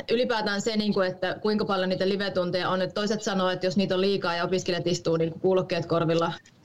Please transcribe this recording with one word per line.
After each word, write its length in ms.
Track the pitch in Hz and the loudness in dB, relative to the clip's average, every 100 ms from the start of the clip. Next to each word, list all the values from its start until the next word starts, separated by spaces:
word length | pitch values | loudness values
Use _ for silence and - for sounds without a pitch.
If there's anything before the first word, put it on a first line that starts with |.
| - | -2
ylipäätään 500 | 233 247 220 208 202 | 0 2 0 0 -2
se, 160 | 226 214 | 0 0
niinku, 240 | 208 196 | 0 2
että 340 | 185 185 180 - | 0 -2 -4 -2
kuinka 240 | 214 214 196 | 0 0 0
paljon 240 | 185 185 | 0 0
niitä 200 | 185 190 | 0 0
live-tunteja 600 | 196 196 185 175 180 170 | 0 0 0 0 0 0
on, 120 | 185 | 0
että 120 | 180 | -2
toiset 300 | 208 208 214 | -2 -2 -2
sanoo, 260 | 220 190 185 | -2 0 0
että 160 | 180 185 | 0 0
jos 120 | 196 | 0
niitä 180 | 190 185 | 2 2
on 60 | |
liikaa 340 | 196 190 175 170 | 2 0 0 -2
ja 80 | |
opiskelijat 440 | 175 185 185 175 175 | 0 0 0 -2 0
istuu 300 | 170 170 165 | 0 0 0
niinku 220 | 165 160 | 0 0
kuulokkeet 460 | 185 185 185 175 - | 2 2 2 -4 0
korvilla 480 | 165 160 165 165 - - _ | 0 2 2 0 -4 -14 _